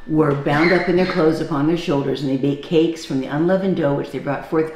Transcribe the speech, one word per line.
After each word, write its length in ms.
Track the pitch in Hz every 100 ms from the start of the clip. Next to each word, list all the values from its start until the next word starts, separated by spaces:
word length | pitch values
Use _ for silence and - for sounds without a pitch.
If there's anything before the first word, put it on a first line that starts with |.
| -
were 280 | 156 151
bound 380 | 139 151 147 175
up 160 | 180 180
in 80 | 175
their 140 | 185
clothes 300 | 180 160 156
upon 260 | 151 147 151
their 100 | 170
shoulders, 460 | - 139 139 131
and 80 | 139
they 60 | 135
baked 280 | 139 139
cakes 400 | - 165 165 165
from 160 | - 135
the 60 | 127
unleavened 500 | 147 170 190 196 170
dough 180 | 143
which 160 | 143 170
they 80 | 135
brought 300 | 143 - -
forth 220 | 160 156